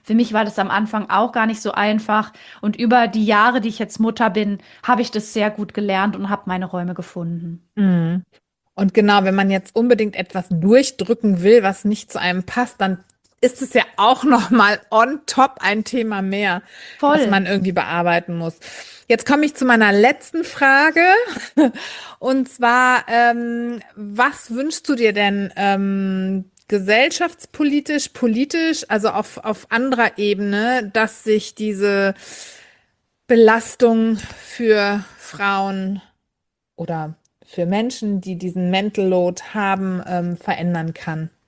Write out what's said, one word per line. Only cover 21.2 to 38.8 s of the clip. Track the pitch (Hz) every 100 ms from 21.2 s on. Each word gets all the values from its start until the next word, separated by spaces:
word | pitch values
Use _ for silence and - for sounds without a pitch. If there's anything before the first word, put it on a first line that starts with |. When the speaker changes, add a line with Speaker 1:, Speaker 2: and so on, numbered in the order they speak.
| 480 - -
Speaker 2:
<laughs> | - 277 - - - - -
Und | 240 269 254
zwar, | - 240 247 254 254 -
ähm, | 233 240 233 233 240 240 233 - -
was | 208 202 262 277 -
wünschst | 233 294 - -
du |
dir | 262 220
denn, | 208 202 202 196 -
ähm, | 196 196 196 196 196 190 190 190 185 _ -
gesellschaftspolitisch, | 208 190 214 302 - 339 - - - 294 285 277 294 -
politisch, | - 240 220 285 339 320 320 -
also | 208 214
auf, | - - -
auf | 214 208 -
anderer | 226 262 240 226 -
Ebene, | 208 196 202 202 233 254 202
dass | 220 220 -
sich | 220 214 -
diese | - 214 196 202 196 196 196 - - - - - _ _ _ _ _ -
Belastung | 226 220 226 - - 240 226 226 214 - -
für | - - 233 214 202 202 190 -
Frauen | - 151 202 196 196 196 190 196 - _ _ _ _ _ _ -
oder | 170 160 156 156 _ _
für | _ - 175
Menschen, | 202 240 - 214 196
die | 185 175
diesen | 180 180 180
Mental | 190